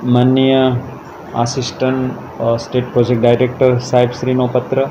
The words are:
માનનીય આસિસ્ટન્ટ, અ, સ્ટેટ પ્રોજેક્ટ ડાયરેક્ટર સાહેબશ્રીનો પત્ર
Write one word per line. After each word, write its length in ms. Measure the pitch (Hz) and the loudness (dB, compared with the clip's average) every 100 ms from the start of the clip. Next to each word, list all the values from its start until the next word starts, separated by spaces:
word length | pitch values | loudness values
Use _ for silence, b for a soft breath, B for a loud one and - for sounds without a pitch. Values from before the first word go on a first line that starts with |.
માનનીય 540 | 127 120 127 131 131 135 131 123 - - - - - - | 2 4 4 4 4 4 2 0 -6 -16 -18 -18 -12 -6
આસિસ્ટન્ટ, 1040 | 120 135 123 - 131 131 127 - - - | -4 -4 -8 -4 -2 -2 -4 -8 -14 -6
અ, 140 | 117 117 | -2 -2
સ્ટેટ 280 | - 127 123 | -2 -6 -2
પ્રોજેક્ટ 280 | 127 117 120 | 0 2 2
ડાયરેક્ટર 560 | 117 120 127 123 131 123 | 4 4 2 2 2 2
સાહેબશ્રીનો 720 | 123 127 123 123 131 127 123 | 0 2 2 0 -2 0 0
પત્ર 400 | 123 123 131 135 | -2 -2 -2 -2